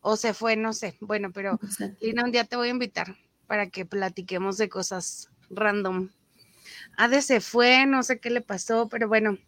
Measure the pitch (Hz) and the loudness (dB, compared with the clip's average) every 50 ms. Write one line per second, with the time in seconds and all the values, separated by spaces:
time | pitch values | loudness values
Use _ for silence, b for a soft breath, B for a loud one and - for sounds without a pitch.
0 | _ 202 220 214 - 233 208 - 220 226 220 214 220 226 220 220 - 196 - _ | _ 2 0 2 2 -2 -2 0 0 0 0 2 0 -2 -4 -4 -8 -10 -10 _
1 | 214 202 214 208 202 190 175 196 196 196 190 - - 202 202 - 208 196 190 _ | -6 -4 -4 -4 -4 -6 -8 -6 -4 -4 -4 -4 -4 -6 -8 -6 -8 -8 -8 _
2 | - 220 226 240 240 247 240 240 233 - - 240 240 240 247 254 247 208 _ - | -4 -4 -2 0 0 2 2 0 0 0 -2 -2 -2 -2 -2 -2 -4 -4 _ -6
3 | - 180 190 _ _ _ _ _ _ _ - 208 202 185 - 190 185 170 - 202 | -6 -6 -10 _ _ _ _ _ _ _ -2 -2 -2 -4 -6 -10 -10 -6 -4 -4
4 | 196 190 180 - 175 185 190 180 190 196 196 196 220 190 - 190 180 - 196 185 | -4 -2 -4 -8 -10 -6 -4 -4 -2 -4 -2 -2 -2 -2 -2 -6 -6 -4 -6 -6
5 | 175 - - - - _ _ _ _ _ - 196 214 214 202 208 196 190 185 185 | -8 -8 -10 -12 -16 _ _ _ _ _ -6 0 0 2 2 2 0 0 -2 -2
6 | 185 185 _ _ _ _ B B B B B B B B B B B B B - | -4 -6 _ _ _ _ B B B B B B B B B B B B B 0
7 | 220 240 247 285 269 - 262 226 - - - 233 240 247 254 254 269 277 269 262 | 2 4 4 4 4 4 2 2 2 2 4 6 6 8 8 8 6 6 4 2
8 | 247 - 254 240 - 240 240 240 233 _ 208 185 - - 226 226 233 226 - 233 | 2 0 -2 -4 -2 -2 -2 -2 -2 _ -8 -8 -2 0 2 0 0 0 -2 -2
9 | 226 214 214 220 214 214 202 190 _ | 0 4 4 4 4 2 0 -2 _